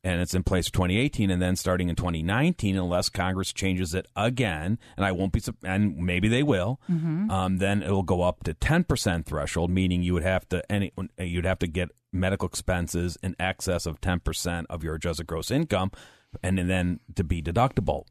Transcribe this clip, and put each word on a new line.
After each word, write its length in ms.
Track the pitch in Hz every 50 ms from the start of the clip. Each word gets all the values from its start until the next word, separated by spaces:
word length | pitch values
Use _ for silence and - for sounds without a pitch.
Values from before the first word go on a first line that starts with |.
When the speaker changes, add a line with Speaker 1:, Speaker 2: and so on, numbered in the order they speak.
| -
Speaker 1:
And 160 | 92 90 87
it's 140 | 90 - -
in 80 | 90 87
place 240 | - 95 90 85
for 80 | - -
twenty 240 | - 90 87 92 110
eighteen, 320 | 131 147 - - 104 95
and 100 | 92 90
then 160 | 90 90 92
starting 320 | - - 95 90 90 90 87
in 80 | 82
twenty 260 | - - 90 82 80 80
nineteen, 540 | 87 101 120 147 180 180 - 113 101 95
unless 320 | 95 90 87 87 90 92 -
Congress 440 | - - 90 92 92 92 95 - -
changes 420 | - 98 95 92 90 92 82 82
it 120 | 92 - - _
again, 640 | 92 104 120 127 123 127 101 80 78 78 92 110 - - - -
and 100 | - 98
I 60 | 98 95
won't 200 | 85 95 95 -
be 60 | 113
sup-, 240 | - - 110 - -
and 340 | 92 95 98 104 101 73 73
maybe 280 | 87 92 90 90 95
they 160 | 110 117 127 147
will, 380 | 147 117 92 87 107 131 - - -
Speaker 2:
Mm-hmm. 400 | 175 160 160 165 156 170 208 220
Speaker 1:
um, 280 | 98 95 92 92 95 90
then 240 | 98 98 101 104 71
it'll 180 | 82 101 98 90
go 200 | 80 95 90 87
up 200 | 90 - - -
to 100 | 85 78
ten 280 | - - - 151 175 180
percent 420 | - 151 - - 104 87 82 78
threshold, 440 | - 76 76 71 71 - 87 85 87
meaning 320 | 90 95 92 92 90 90 87
you 120 | 87 90
would 100 | 85 78
have 240 | 92 95 90 - -
to, 240 | - 87 - - 101
any, 200 | 101 98 - - - 95 - - -
you'd 260 | 92 87 85 87 85
have 160 | 92 95 -
to 80 | 95 87
get 220 | 78 90 90 80 - _ _ _ -
medical 360 | 90 90 95 98 95 98 87
expenses 680 | - - - - 92 87 87 82 - 85 87 90 - - -
in 140 | 95 87 -
excess 480 | 87 95 92 - - 98 90 85 -
of 140 | 85 78 -
ten 180 | - 98 90 85
percent 480 | - 82 78 - - 87 85 87 82 -
of 120 | - 82 78
your 140 | 82 78
adjusted 320 | 78 - 87 80 78 82 -
gross 240 | 82 80 80 - 127
income, 400 | 143 165 - 104 92 95 95 - - - - - _ _ _ - - -
and, 160 | 90 95 95
and 100 | 90 90
then 300 | 92 92 87 90 87 - - - -
to 80 | - 90
be 180 | 73 - 85
deductible, 640 | 73 82 85 110 123 135 - 127 98 78 73 - - -